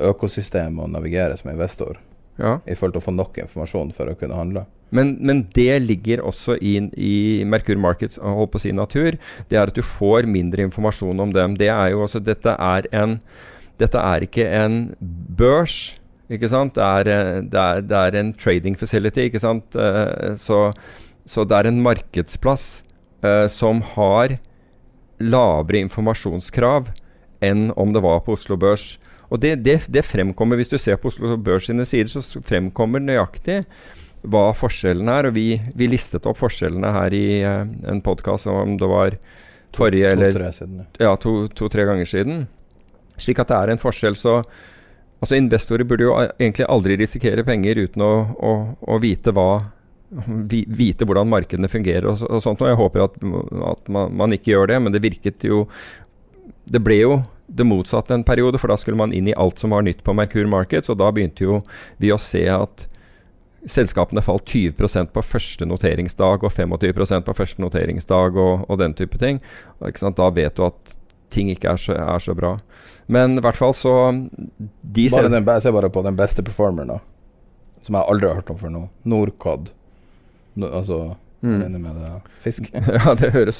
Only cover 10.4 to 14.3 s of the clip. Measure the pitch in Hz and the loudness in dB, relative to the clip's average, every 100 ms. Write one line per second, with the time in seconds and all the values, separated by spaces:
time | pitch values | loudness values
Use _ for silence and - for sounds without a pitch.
10.4 | 87 95 95 107 107 - 92 92 101 92 | 0 -2 -2 0 -2 -2 -4 -2 0 2
11.4 | 92 98 104 110 92 101 104 113 104 107 | 2 2 2 2 2 0 -2 -4 -4 -2
12.4 | 117 - 92 95 - 107 110 113 - - | 0 0 0 0 -2 -2 -2 -2 -10 -20
13.4 | - - - - 113 123 95 82 92 | -20 -20 -12 -2 0 2 0 0 -2